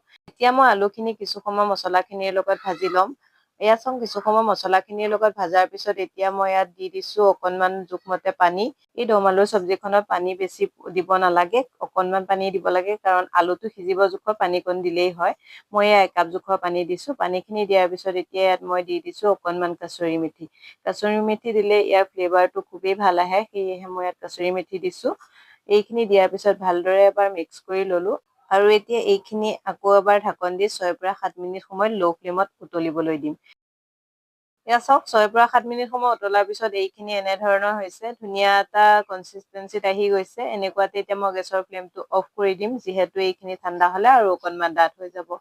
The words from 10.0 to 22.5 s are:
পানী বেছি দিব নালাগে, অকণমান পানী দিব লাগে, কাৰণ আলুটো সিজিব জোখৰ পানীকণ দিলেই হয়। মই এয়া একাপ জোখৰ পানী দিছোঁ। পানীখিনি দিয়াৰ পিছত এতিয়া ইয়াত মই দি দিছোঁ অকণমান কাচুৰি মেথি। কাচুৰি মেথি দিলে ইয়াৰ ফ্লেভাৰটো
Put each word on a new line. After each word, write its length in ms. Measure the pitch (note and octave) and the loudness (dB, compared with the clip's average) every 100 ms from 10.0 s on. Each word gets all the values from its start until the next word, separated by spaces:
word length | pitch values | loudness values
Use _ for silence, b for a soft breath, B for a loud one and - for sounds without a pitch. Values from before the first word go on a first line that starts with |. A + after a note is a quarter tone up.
| G#3 | 0
পানী 240 | F#3 F3+ F#3 | -2 -2 -4
বেছি 280 | F#3 - G3 _ F3 | -8 -4 -6 _ -10
দিব 180 | F3+ F3 F#3 | -6 0 2
নালাগে, 460 | F3+ F3 F3 A#3 B3+ - | 2 2 2 0 -4 -8
অকণমান 420 | F3+ F#3 F#3 F#3+ F#3+ | -8 -4 -2 -2 -2
পানী 200 | F#3+ F#3+ | -2 -2
দিব 160 | F#3 F3+ | -4 -2
লাগে, 260 | F3+ F#3+ G#3 | -2 -2 -4
কাৰণ 280 | F#3+ F3+ F#3 | 0 0 0
আলুটো 340 | F3+ E3+ F3+ A3 | 0 0 -2 -8
সিজিব 320 | - F3+ F#3+ G3 | -8 -4 0 0
জোখৰ 280 | G3 G#3+ G#3+ | 0 -6 -2
পানীকণ 400 | F#3 F3+ F3+ F3+ | -2 -2 -4 -4
দিলেই 300 | F3 E3+ F3+ | -2 0 -2
হয়। 220 | F3 F#3 - B B B | 0 -4 -4 B B B
মই 160 | G#3 G#3 | 0 4
এয়া 140 | G3+ | 6
একাপ 260 | F#3 F3+ E3+ | 4 2 -2
জোখৰ 280 | F3+ - F#3+ | -4 -4 -2
পানী 220 | F3+ F3 | -2 -4
দিছোঁ। 300 | E3+ F3 - C4+ | -4 -6 -6 -6
পানীখিনি 460 | F3+ F#3 - G#3+ | -4 -4 -6 -4
দিয়াৰ 260 | G3+ G3 F3+ | 2 4 2
পিছত 280 | F3+ G3 F3+ | -2 -6 -6
এতিয়া 280 | E3 F#3+ | -4 0
ইয়াত 180 | F#3+ F#3 F3+ | 0 0 -2
মই 160 | F3+ | -4
দি 120 | F3+ F3 | -4 -6
দিছোঁ 280 | F3 - G#3 | -8 -2 0
অকণমান 420 | F#3+ F3 F3 F3 E3+ | 0 -2 -4 -4 -6
কাচুৰি 400 | E3+ - E3 E3 | -12 -6 -4 -2
মেথি। 280 | D#3+ - D#3+ B B B | -4 -8 -20 B B B
কাচুৰি 400 | F#3+ F3+ G#3 G#3+ | -8 -4 -2 -2
মেথি 280 | G#3+ G#3+ A#3 | -2 -4 -2
দিলে 280 | G#3+ G3+ G#3 | 0 2 2
ইয়াৰ 280 | - F#3+ F#3+ | 4 2 2
ফ্লেভাৰটো 540 | F#3+ F3+ F3+ F3+ | -2 0 2 2